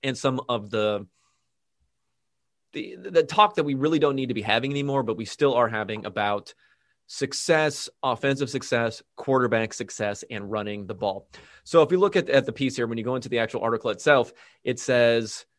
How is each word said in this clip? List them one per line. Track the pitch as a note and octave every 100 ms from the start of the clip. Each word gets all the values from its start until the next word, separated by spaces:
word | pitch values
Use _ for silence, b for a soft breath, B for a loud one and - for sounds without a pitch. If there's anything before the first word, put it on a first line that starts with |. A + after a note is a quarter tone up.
and | C3+ B2
some | C#3 C3 -
of | A#2+ G2+
the, | A2 G#2+ G#2 F#2 _ _ _ _ _ _ _ _ _ _ _ _ _ _ _ _
the, | D3+ - F#3
the | F#3+ F3
talk | D#3 F3 G#3 G#3
that | D3
we |
really | C3+ D3 D#3+
don't | D3 C3+
need | B2+
to |
be | G#2+
having | G#2 A2 C3+
anymore, | C#3+ C#3+ C#3
but | A#2 A2
we | A2
still | - C#3+
are | A#2+ A#2
having | A2 G2+ G#2+ G#2
about | G2+ G#2 G#2 - - _ _ _ _ _
success, | - C3+ - - D#3+ D#3 C#3+ - _
offensive | C3+ A#2 C#3 C#3 C#3
success, | C3+ - A#2+ A#2 - _ -
quarterback | - C3 B2 A2+ A2
success, | - G#2+ - G#2 G2+ -
and | A2 G2+
running | G#2+ G#2 G#2 F#2+
the |
ball. | G2 G#2 F#2+ _ B B B
So | - E3+
if | D#3
we | F3+
look | G3+ G3
at, | -
at | C3+ C3
the |
piece | - C3+ -
here, | A#2
when | A#2
you | A2+
go | B2+
into | -
the | A#2+
actual | A2+ A#2+
article | A2+ A2+ A#2+
itself, | G2 - C#3+ A2+ b b b
it | - B2
says | - B2 A#2+ A#2 A2 - -